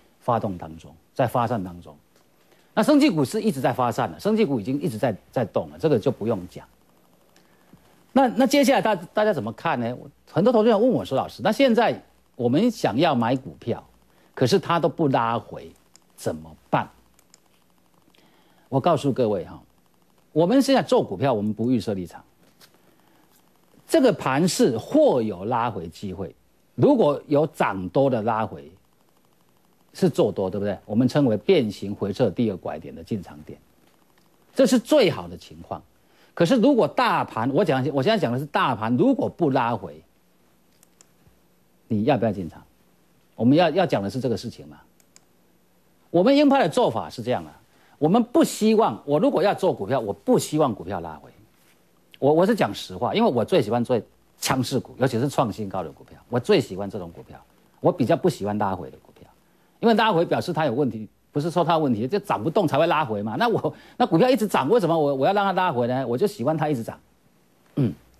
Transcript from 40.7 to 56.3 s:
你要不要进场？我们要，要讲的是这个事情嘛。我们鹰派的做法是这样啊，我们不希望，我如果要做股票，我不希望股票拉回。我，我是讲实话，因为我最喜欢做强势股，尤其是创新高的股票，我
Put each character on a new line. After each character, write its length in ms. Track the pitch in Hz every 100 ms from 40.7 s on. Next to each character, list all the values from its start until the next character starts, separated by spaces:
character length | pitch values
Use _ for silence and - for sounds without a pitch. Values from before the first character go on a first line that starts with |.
| _ _ _ _ _ _ _ _ _ _ _ -
你 160 | 107 120
要 120 | 120
不 60 |
要 80 | 113
进 180 | 98 82
场？ 140 | - - _ _ _ _ _ _ -
我 80 |
们 140 | 117 151
要， 120 | 170
要 140 | 175 170
讲 160 | 113
的 80 | 98
是 120 | 123
这 80 | 123
个 80 | 104
事 120 | 120
情 160 | - 76
嘛。 100 | - _ _ _ _ _ _ _ _ _ _ _ _ _
我 140 | 170
们 120 | 220 277
鹰 120 | 285
派 160 | 277
的 60 | 247
做 200 | 247 185
法 200 | 113 78
是 120 | -
这 100 | 113
样 120 | 104
啊， 160 | 78 - _ _ _ -
我 80 | 156
们 160 | 233
不 220 | 226 330 254
希 300 | - 214 220
望， 240 | 190 151 143
我 140 | 151
如 100 | 277
果 140 | -
要 100 | 202
做 200 | - 180
股 120 | 127 98
票， 140 | 131
我 140 | 104
不 260 | - - 190
希 180 | - 151
望 160 | 139
股 120 | 98 87
票 160 | 92
拉 140 | 82 78
回。 140 | - - _ _ _ _ _ _ _ -
我， 140 | 135
我 140 | 160 190
是 100 | 190
讲 180 | 110
实 220 | 98 - 92
话， 180 | 113
因 100 | 185
为 60 | 226
我 140 | 120
最 180 | 104 180
喜 80 | 104
欢 140 | 120
做 160 | 117 117 - _ _ -
强 240 | - 131
势 160 | 117 127
股， 160 | - -
尤 60 | 131
其 140 | 113
是 80 | 139
创 240 | - 117
新 160 | 95 101
高 160 | 95
的 80 | 78
股 100 | - -
票， 120 | -
我 100 | -